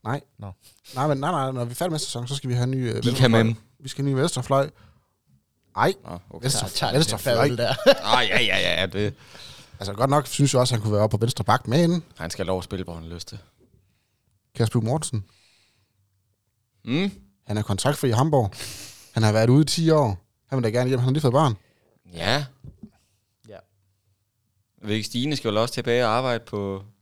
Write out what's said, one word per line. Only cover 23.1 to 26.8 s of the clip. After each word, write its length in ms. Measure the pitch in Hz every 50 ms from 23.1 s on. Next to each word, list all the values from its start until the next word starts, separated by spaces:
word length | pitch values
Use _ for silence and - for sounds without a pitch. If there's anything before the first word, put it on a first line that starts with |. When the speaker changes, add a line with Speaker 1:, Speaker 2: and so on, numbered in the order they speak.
| _ _ _ _ _ _ _ 107
Speaker 2:
Ja. 80 | 104 92 _ _ _ _ _ _ _ _ _ _ _ _ _ _ _ _ _ _ _ _ _ _ _ _
Speaker 3:
Ved 120 | - 104 104
ikke, 120 | 110 101
Stine 300 | - - 120 127 151 151
skal 120 | 131 - 113
vel 80 | 104 107
også 160 | 117 120 -
tilbage 300 | 131 117 120 117 123 123
og 40 | 110
arbejde 320 | 110 123 131 127 120 113 117
på 380 | - - 101 101 98 98 95